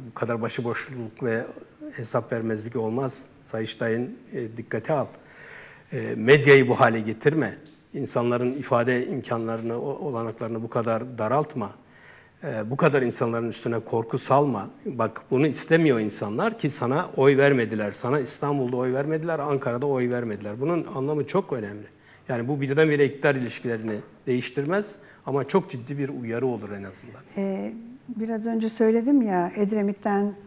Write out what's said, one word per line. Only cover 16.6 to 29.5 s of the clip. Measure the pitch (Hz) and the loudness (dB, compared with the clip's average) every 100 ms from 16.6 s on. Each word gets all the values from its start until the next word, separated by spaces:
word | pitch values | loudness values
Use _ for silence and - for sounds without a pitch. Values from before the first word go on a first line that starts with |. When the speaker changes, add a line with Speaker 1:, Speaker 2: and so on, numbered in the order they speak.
| 151 | -4
Speaker 1:
sana | - 123 147 180 - | -2 0 0 -2 4
oy | 135 135 | 6 8
vermediler. | 139 131 110 107 104 | 6 6 2 -2 -4
Sana | - 123 147 | -4 -2 0
İstanbul'da | 120 - 143 143 123 127 | 0 -2 -2 0 0 0
oy | 127 | 0
vermediler, | 131 143 156 165 156 | 0 0 -2 -2 -4
Ankara'da | 147 135 135 120 143 | -2 -2 0 -2 0
oy | 135 123 | 0 0
vermediler. | 123 117 101 104 110 | 0 -4 -6 -8 -4
Bunun | 143 170 - 135 | -2 -2 -4 -4
anlamı | 135 151 139 | -2 -2 -2
çok | 185 190 | -2 -2
önemli. | 127 104 104 104 - - - - | -4 -6 -10 -16 -20 -20 -16 -6
Yani | 123 117 | -4 -2
bu | 147 | -2
birdenbire | 135 139 160 143 139 | 2 4 6 6 4
iktidar | - 151 135 | 4 2 2
ilişkilerini | 120 - 123 113 110 104 - - - | 0 -4 -4 -4 -4 -6 -8 -10 -2
değiştirmez | 123 - - 143 196 208 - - - - | -2 -2 -4 -2 -2 -2 -8 -20 -14 -4
ama | 202 - | -2 2
çok | 196 - | 0 0
ciddi | 127 117 143 | -6 -8 -6
bir | 139 | -4
uyarı | 139 117 117 127 | -4 -6 -2 0
olur | 117 101 | -2 -6
en | 101 | -10
azından. | 98 - - - - 202 | -10 -14 -18 -20 -12 -6
Speaker 2:
Ee, | 196 190 208 226 233 262 - | -4 -4 -6 -10 -14 -16 -12
biraz | 220 220 226 226 | -6 -4 -4 -2
önce | 226 220 | -2 -2
söyledim | 220 220 233 233 285 | 2 4 4 6 4
ya, | 220 180 175 | 4 2 0